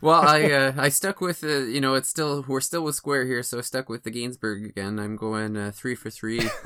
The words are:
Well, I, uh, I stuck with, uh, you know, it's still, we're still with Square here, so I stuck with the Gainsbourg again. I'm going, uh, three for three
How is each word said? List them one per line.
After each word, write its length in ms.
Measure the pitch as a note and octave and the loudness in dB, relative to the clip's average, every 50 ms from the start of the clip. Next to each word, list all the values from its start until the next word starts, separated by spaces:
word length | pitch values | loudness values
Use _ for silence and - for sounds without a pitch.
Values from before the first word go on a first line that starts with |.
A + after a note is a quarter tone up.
| - | 6
Well, 180 | D#3 D#3+ E3 | 6 6 8
I, 300 | D3+ D3 D3+ D3+ D3+ D3+ | 8 8 8 8 6 6
uh, 220 | D3 C#3 C3+ C3+ C3 | 6 6 4 2 2
I 120 | C#3+ C#3 C#3+ | 2 2 2
stuck 320 | C#3 - - G3 G3 - | 2 2 0 0 -2 -2
with, 240 | F#3 F3+ E3+ - - | -2 -4 -4 -4 -2
uh, 160 | D3+ D3+ C#3+ | -2 0 0
you 200 | C3+ A2+ A#2 C#3+ | 0 0 -2 0
know, 140 | C#3 C3 C3+ | 2 2 2
it's 140 | C3+ C3 - | 2 0 -2
still, 360 | - - D#3 D3+ C#3+ C#3+ C3+ C3 | -4 -2 -2 -2 -2 -4 -4 -2
we're 120 | C3+ C3+ | -2 -2
still 220 | C3 - - E3+ E3 | -2 -2 -4 -2 -2
with 140 | D3+ D3 | -2 -4
Square 300 | - - D3+ C#3+ C#3 B2+ | -4 -2 -2 0 0 0
here, 160 | B2+ C3 A#2+ B2 | 0 -2 -4 -4
so 140 | - - A#2+ | -4 -6 -6
I 20 | |
stuck 280 | B2 - - C3 C3 - | -8 -4 -6 -6 -6 -6
with 140 | A2+ A#2 _ | -10 -8 _
the 80 | A#2 | -8
Gainsbourg 580 | A2+ A#2+ A#2+ B2 B2 - - A2 G#2 G2 G#2+ G#2+ | -8 -6 -8 -8 -8 -6 -6 -6 -4 -4 -8 -10
again. 300 | - - G2 G2 G#2 G#2+ | -8 -6 -6 -4 -4 -4
I'm 160 | G#2 G#2 G#2+ | -4 -6 -6
going, 420 | G#2+ - A2 A2 A2 G#2+ G#2+ G#2+ | -6 -6 -4 -4 -2 -4 -4 -4
uh, 140 | G#2+ G2+ G#2 G#2 | -4 -6 -6 -8
three 220 | - - B2+ B2 | -8 -6 -6 -6
for 160 | A#2 - - | -6 -8 -12
three 300 | - - - A2 A2+ A#2 A2+ A2+ - - - | -12 -8 -6 -4 -2 -2 -2 -2 -4 -6 -10